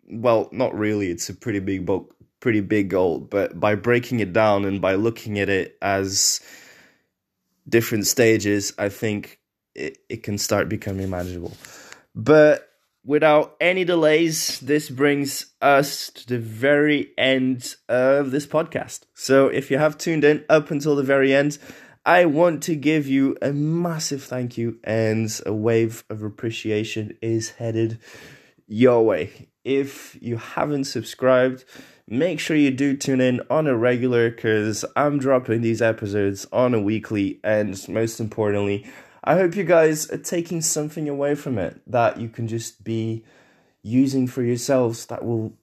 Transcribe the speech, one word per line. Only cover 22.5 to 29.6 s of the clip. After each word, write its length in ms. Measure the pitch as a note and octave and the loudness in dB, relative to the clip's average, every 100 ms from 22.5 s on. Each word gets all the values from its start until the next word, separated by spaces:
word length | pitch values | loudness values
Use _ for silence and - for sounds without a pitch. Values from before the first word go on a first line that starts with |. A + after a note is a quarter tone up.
| D3+ | 2
to 120 | - D#3 | -4 0
give 320 | C#3 D#3 C#3 | 2 0 2
you 280 | C3+ C3+ - | 2 2 0
a 100 | C3 | -2
massive 720 | C#3+ D3+ E3 F3 D#3+ D#3 C#3 | -2 -2 -2 -2 -4 -6 -8
thank 360 | - B2+ B2 A#2+ | -8 -6 -6 -4
you, 200 | A#2 A2+ | -6 -6
and 440 | - A2 A2 A2 A2 A2 - | -4 0 2 0 -2 -6 -6
a 60 | |
wave 520 | G#2+ A2 A2+ A2+ A2+ _ | -2 2 2 2 -4 _
of 120 | A2 | -10
appreciation 920 | G#2+ G#2 A2+ A2+ G#2+ G#2+ A2 - G#2 - | -10 -8 -8 -6 -2 -2 -2 -6 -8 -8
is 300 | A2+ A2+ A2 | -4 -4 -4
headed 480 | - A#2 A2+ A2+ A2+ - - - - _ _ _ | -8 -6 -2 -2 -4 -16 -20 -20 -20 _ _ _
your 360 | G#2+ B2 A#2+ | 4 6 6
way. 440 | A2+ F2+ F#2 - - _ | 4 2 -2 -10 -20 _